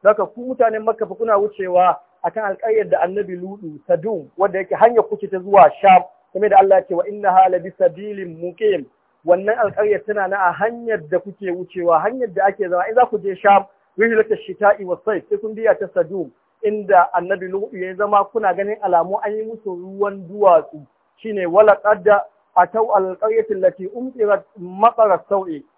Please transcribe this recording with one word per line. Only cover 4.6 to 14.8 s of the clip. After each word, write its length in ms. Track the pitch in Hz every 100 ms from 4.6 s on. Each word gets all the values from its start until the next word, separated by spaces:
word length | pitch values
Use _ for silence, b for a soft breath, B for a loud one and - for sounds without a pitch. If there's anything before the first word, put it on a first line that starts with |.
| 185 190
hanyar 280 | 226 233
kuke 240 | 214 208 196
ta 80 | 190
zuwa 320 | 185 202 160 -
Sham, 220 | 196 185 180 _ _
kamar 160 | 190 208
da 80 | 196
Allah 160 | 196 190
ya 60 | 190
ce, 60 | 175
"Wa 80 | 196
innaha 420 | 208 202 185 190
la 80 | 180
bisabilin 800 | 180 - 180 156 208 202 185 160
muqim." 460 | 175 175 214 180 131 _ _ _ 160
Wannan 300 | 175 196 233
alƙaryar 480 | 208 - 214 202 208
tana 220 | 208 190
na 100 | 196
a 140 | 185
hanyar 480 | 151 214 240 233 208 151
da 100 | 175
kuke 320 | 202 185 190
wucewa, 480 | 175 180 185 170 165
hanyar 300 | 190 254 233
da 120 | 180 196
ake 220 | 196 185
zama. 140 | 175 208
In 60 | 226
za 100 | 247
ku 120 | 208
je 160 | 190 185
Sham, 300 | 202 196 190 _ _ -
rihlatash 460 | 226 220 214 185 -
shita'i 360 | 185 208 208